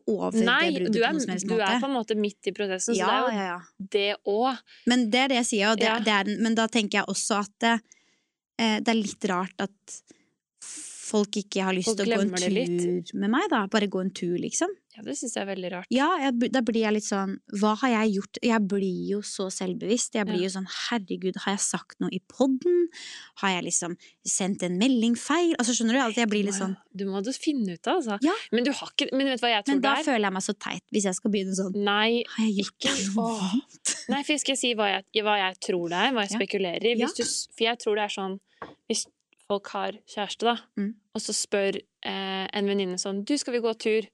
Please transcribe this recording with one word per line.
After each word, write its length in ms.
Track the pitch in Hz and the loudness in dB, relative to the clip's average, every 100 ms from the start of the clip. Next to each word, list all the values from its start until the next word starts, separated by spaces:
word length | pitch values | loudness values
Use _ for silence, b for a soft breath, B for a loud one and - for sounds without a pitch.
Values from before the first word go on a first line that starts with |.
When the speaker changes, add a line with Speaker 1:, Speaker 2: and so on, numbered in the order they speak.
| - | 0
Speaker 1:
over 240 | 196 180 | 0 0
det 80 | 220 226 | 2 4
Speaker 2:
nei, 240 | 269 339 | 4 2
Speaker 1:
bruddet 220 | 277 185 220 | 2 0 2
Speaker 2:
du 20 | |
Speaker 1:
på 80 | 233 | 2
Speaker 2:
er, 80 | |
Speaker 1:
noen 80 | 320 | 2
som 120 | 226 214 | -2 -4
helst 100 | 196 | 0
Speaker 2:
du 80 | |
er 80 | 226 | 2
Speaker 1:
måte. 160 | 196 240 | 2 2
Speaker 2:
på 60 | 269 | 0
en 20 | 262 | -2
måte 180 | 214 214 | 0 0
midt 320 | 208 - 202 | 0 -2 -6
i 60 | 185 | -4
prosessen, 380 | 202 185 - 208 | -4 -2 0 0
så 20 | |
Speaker 1:
Ja, 140 | 185 | 2
Speaker 2:
det 20 | |
er 80 | - | 2
jo 160 | 254 214 | 2 0
Speaker 1:
ja, 80 | 190 | -2
ja. 420 | 180 - _ 190 | -6 -10 _ -4
Speaker 2:
det 140 | 202 202 208 208 | 0 0 0 -2
også. 300 | 202 254 240 - B - | 0 0 -2 -10 B 2
Speaker 1:
Men 160 | 247 233 | 4 4
det 80 | 247 | 4
er 80 | 269 247 | 4 2
det 20 | |
jeg 60 | 240 | 2
sier, 160 | 214 202 | 2 2
og 80 | 220 | 4
det, 80 | 220 | 2
Speaker 2:
Ja. 140 | 226 | 2
Speaker 1:
det 160 | 214 208 | 2 2
er, 160 | 196 190 | 2 0
men 160 | 226 226 | 2 2
da 80 | 220 | 2
tenker 380 | 233 208 202 | 2 2 0
jeg 100 | 190 | 0
også 260 | 196 - 208 | -4 0 0
at 100 | 208 - | -2 0
det, 160 | 233 226 b b b b b _ _ - | 2 2 b b b b b _ _ -2
eh, 220 | 226 214 | 0 2
det 100 | 220 | 2
er 140 | 226 | 0
litt 260 | 202 - 202 | 0 -4 -2
rart 380 | 180 185 - 196 | -2 -2 -4 -6
at 320 | - - - - b b b _ _ - - - - - | -8 -18 -20 -20 b b b _ _ -18 -16 -16 -14 -2
folk 240 | 214 208 208 | 0 0 -2
ikke 240 | 190 196 | -4 -2
har 120 | 190 185 | 0 0
lyst 140 | 185 | -2
Speaker 2:
Folk 60 | 208 | -2
Speaker 1:
til 100 | 196 | 0
å 80 | 208 | 2
gå 60 | |
en 80 | 196 | 2
Speaker 2:
glemmer 100 | 180 | 0
det 120 | 180 196 | 0 0
litt. 540 | 175 175 175 180 170 | 0 0 0 -2 -4
Speaker 1:
tur 80 | 190 | -4
med 100 | 202 | 0
meg 160 | 254 392 | 2 2
da, 140 | 269 196 | 0 2
bare 200 | 220 202 | 2 0
gå 80 | 185 | 0
en 120 | 185 | -4
tur, 260 | - 175 175 | -4 -4 -2
liksom. 300 | - - 359 392 _ 220 | -4 -2 -4 -4 _ -14
Speaker 2:
Ja, 60 | |
det 140 | 214 285 | -10 -8
synes 160 | 247 220 | -6 -6
jeg 60 | |
er 40 | 202 | -6
veldig 200 | 190 180 | -6 -6
rart. 160 | 180 190 | -8 -2
Speaker 1:
Ja, 180 | 247 302 359 | 2 2 2
jeg 180 | 269 240 | 0 2
b-, 80 | 240 | 2
da 100 | 262 | 2
blir 200 | 240 226 | 2 2
jeg 100 | 220 | 2
litt 100 | 214 | 2
sånn, 300 | - 202 190 - - 202 | 0 -2 -2 -6 -8 2
hva 140 | 214 214 | 4 4
har 100 | 262 | 4
jeg 240 | 220 220 196 | 4 4 0
gjort? 220 | - - | -4 -2
Jeg 220 | 240 226 190 | 2 2 2
blir 420 | 202 190 175 175 | 0 0 -2 -2
jo 100 | 202 | -4
så 280 | 202 - 190 | -4 -6 -6
selvbevisst. 640 | - 185 180 175 233 - 208 | -4 -4 -4 0 0 0 -2
Jeg 100 | 208 | 0
blir 120 | 180 | 0
Speaker 2:
Ja. 80 | 190 | 0
Speaker 1:
jo 60 | 190 | -2
sånn, 120 | 185 - - | -6 -6 -2
herregud, 460 | 240 185 185 185 185 | -2 -2 -4 -4 -2
har 100 | - 302 | -2 -2
jeg 40 | |
sagt 400 | - 180 - - | -2 -4 -8 -6
noe 100 | 180 | -4
i 80 | 185 - | -4 -8
podden? 560 | - 269 262 349 349 339 B B B B - | 0 2 2 2 4 2 B B B B -4
Har 120 | 196 | 0
jeg 140 | 180 170 | 0 0
liksom 320 | - 170 175 b b 190 | -2 -2 -6 b b -6
sendt 380 | - 190 190 | -2 0 0
en 140 | 175 180 | -2 2
melding 360 | 262 247 226 233 | 4 4 2 0
feil? 340 | - 320 339 320 | 0 2 4 2
Altså, 160 | 233 226 | 0 2
skjønner 200 | 226 254 | 2 2
du? 40 | |
Altså, 160 | 240 214 | 2 2
jeg 60 | 226 | 2
blir 140 | 208 202 | 2 0
litt 100 | 196 | 0
Speaker 2:
Du 40 | |
må 40 | |
Speaker 1:
sånn 120 | 190 190 | -4 -4
Speaker 2:
jo, 200 | _ 185 | _ -8
du 100 | 196 | -4
må 120 | 190 202 | -2 -4
jo 60 | |
finne 400 | 262 330 285 196 | -2 -2 0 -2
ut 140 | 170 233 | -2 0
av, 80 | 349 | 0
altså. 180 | 233 202 | 0 0
Speaker 1:
Ja. 140 | 294 427 B | 2 0 B
Speaker 2:
Men 120 | 226 | 0
du 80 | 254 | 2
har 160 | - 165 | -2 -4
ikke, 180 | - 277 | -4 -2
men 140 | 262 277 | 0 0
du 40 | |
vet 100 | 247 | 0
hva 100 | 240 | 0
jeg 140 | 220 202 | 0 2
tror 100 | 277 | 2
Speaker 1:
Men 60 | |
da 140 | 269 277 | 2 2
Speaker 2:
det 40 | |
er? 120 | 311 | 2
Speaker 1:
føler 160 | 240 202 | 2 2
jeg 60 | |
meg 100 | 190 | 0
så 120 | - 202 | -4 -6
teit 240 | - 180 - | -6 -8 -4
hvis 120 | 214 | 0
jeg 120 | 196 185 | 0 0
skal 160 | 220 | 0
begynne 240 | 202 190 190 | 0 0 -2
sånn, 200 | 190 202 | -2 0
Speaker 2:
Nei, 480 | 202 208 220 240 - - | 2 4 4 2 -2 0
Speaker 1:
har 100 | 220 | 0
jeg 100 | 202 | 0
gjort 200 | 190 - | -2 -4
Speaker 2:
ikke, 360 | 269 277 196 208 | -2 -2 0 -2
Speaker 1:
noe 100 | 226 | -2
Speaker 2:
åh. 120 | 220 185 | -2 0
Speaker 1:
vondt? 440 | 233 - - - - - | -2 -4 -8 -6 -6 -4
Speaker 2:
Nei, 140 | 269 | -4
for 80 | 285 | 0
jeg 80 | 294 | -2
skal 160 | - 269 | 0 0
si 160 | 247 220 | 0 2
hva 120 | 208 190 | 2 0
jeg, 280 | - 220 | 0 -2
hva 120 | 214 208 | 2 2
jeg 200 | 185 185 | 0 -4
tror 300 | - 180 170 | -2 -2 0
det 80 | 175 | 0
er, 120 | 233 240 | 2 2
hva 80 | |
jeg 80 | 196 | -2
Speaker 1:
Ja. 80 | 214 | -2
Speaker 2:
spekulerer 440 | 196 202 185 170 | -2 -2 -2 0
i. 120 | 226 233 | 0 2
Hvis 40 | |
Speaker 1:
Ja. 160 | 254 - | 0 -2
Speaker 2:
du 60 | |
s-, 240 | 240 - - | -4 -4 -8
for 120 | - | -2
jeg 160 | 226 240 | -2 0
tror 160 | 226 208 | 0 0
det 80 | 208 | -2
er 80 | 202 | -4
sånn, 240 | 190 196 B B B B - | -6 -6 B B B B -6
hvis 200 | 220 - _ _ _ _ | -4 -4 _ _ _ _
folk 200 | 202 202 | -6 -4
har 240 | 202 196 202 - | -6 -6 -8 -12
kjæreste 360 | 220 196 - 220 | -8 -6 -2 0
da, 100 | 226 - - | 0 -4 -6
Speaker 1:
Mm. 160 | 202 233 _ 220 | -6 -6 _ -10
Speaker 2:
og 40 | |
så 120 | - | -6
spør, 420 | 208 - 202 196 196 - _ | -4 -2 0 0 -2 -8 _
eh, 440 | 202 196 196 190 190 | -8 -6 -6 -4 -4
en 120 | 208 202 | -2 0
venninne 280 | 202 185 180 | 0 0 -4
sånn, 300 | 202 196 208 | -4 -6 -2
"Du, 100 | 285 | -2
skal 160 | - | -2
vi 60 | 240 | -2
gå 140 | 226 220 | -2 -2
tur?" 300 | 220 220 202 | 0 0 -2